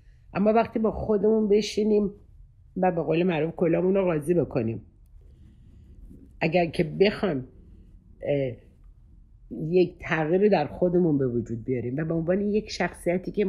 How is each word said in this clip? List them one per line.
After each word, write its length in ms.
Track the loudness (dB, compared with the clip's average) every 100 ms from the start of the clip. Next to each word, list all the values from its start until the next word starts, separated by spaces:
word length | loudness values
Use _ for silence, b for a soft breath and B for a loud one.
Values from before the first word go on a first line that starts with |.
| b b b
اما 200 | 0 2
وقتی 260 | 2 0 -2
با 120 | -2
خودمون 560 | -2 -2 0 2 2 4
بشینیم 640 | 2 2 -2 2 2 0 -6 -20 -20 -20 -20 -14 0
و 140 | 0
به 100 | 0
قول 220 | 0 2
معروف 320 | 2 0 -2 0
کلامون 400 | 2 2 2 2
رو 80 |
قاضی 300 | 2 0 0
بکنیم، 480 | 0 2 -2 -4 -6 -12 _ -20 -20 -20 -20 -20 -20 -20 -20 -20 -20 -20 -20 -20 -4
اگر 240 | 0 2 0
که 180 | -2
بخوایم، 600 | -4 2 0 2 -2 -4 -8 -18 -20 -20 -20 -20 -20 -10
اه، 300 | -4 -2 -2 -8 -18 -20 -20 -20 -20 -20 -20 -20 -16
یک 440 | -10 0 2 2 -2
تغییری 500 | -6 -2 0 2 4
در 160 | 2 0
خودمون 520 | -2 0 2 2 2
به 100 | 0
وجود 380 | -2 -4 -8 -6
بیاریم 320 | -4 -4 -4
و 80 | -4
به 80 |
عنوان 280 | -2 0 0
یک 300 | 0 -2 -4
شخصیتی 600 | -6 -6 -4 -4 -2 -4
که 140 | -2